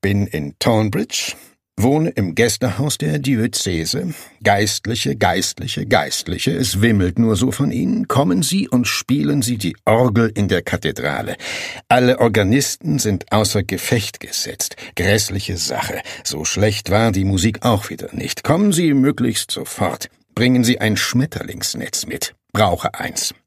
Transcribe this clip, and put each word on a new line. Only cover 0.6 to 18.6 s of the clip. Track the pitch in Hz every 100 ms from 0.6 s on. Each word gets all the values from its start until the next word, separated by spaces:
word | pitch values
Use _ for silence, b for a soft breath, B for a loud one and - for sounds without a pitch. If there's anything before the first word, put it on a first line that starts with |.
| - 110 107 127 226 - - - B _ _ -
wohne | 113 147 165
im | 165 98
Gästehaus | 78 117 - 127 - 147 -
der | 156 151
Diözese. | 135 127 113 - - 85 80 - 185 151 B B
Geistliche, | 101 101 104 - - 117 - -
Geistliche, | 101 87 92 - - - 101
Geistliche, | 90 76 - - 90 -
es | 160 113 95
wimmelt | 113 104 90 92
nur | 117
so | 104 131
von | - 143
ihnen. | - 139 220 -
Kommen | - 160 -
Sie | 151 190 -
und | 127 117
spielen | - - 139 147 147
Sie | 113 120
die | 87 - -
Orgel | 110 127 104 113
in | 107 101
der | 92
Kathedrale. | - 87 78 - 65 71 - - B B B B -
Alle | 123 127 123
Organisten | 117 107 98 123 135 - 165 147
sind | 107 98 -
außer | 107 104 104
Gefecht | 95 92 - 120 104 -
gesetzt. | - - - - - - B -
Grässliche | 92 104 - 98 - 98
Sache. | - - - - - B
So | - 73
schlecht | 80 - 107 104 -
war | 98 113
die | 107
Musik | 95 95 101 110
auch | 123 107 -
wieder | - -
nicht. | - - -
Kommen | - 160